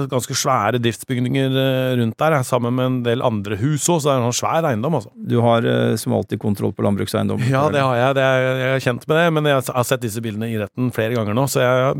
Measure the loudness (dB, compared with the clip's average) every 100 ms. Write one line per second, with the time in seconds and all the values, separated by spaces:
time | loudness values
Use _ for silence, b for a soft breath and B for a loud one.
0 | 0 -4 -2 -2 0 2 2 2 0 -2
1 | -4 -2 0 0 0 0 0 0 0 0
2 | 0 0 2 2 2 0 0 0 0 0
3 | 0 0 0 0 -2 -2 -2 0 0 0
4 | 2 2 0 0 -2 0 0 0 0 -2
5 | -4 -10 -2 2 4 4 2 0 0 0
6 | 0 -2 -2 -4 -2 -2 -2 -2 -2 0
7 | -2 -2 -2 -2 0 2 0 0 0 2
8 | 2 2 2 2 0 0 -2 0 -2 -2
9 | 0 2 2 2 2 0 0 -2 0 -2
10 | -4 -6 -6 -6 -4 -4 -6 -4 -4 -2
11 | -2 -2 -2 0 0 0 2 2 2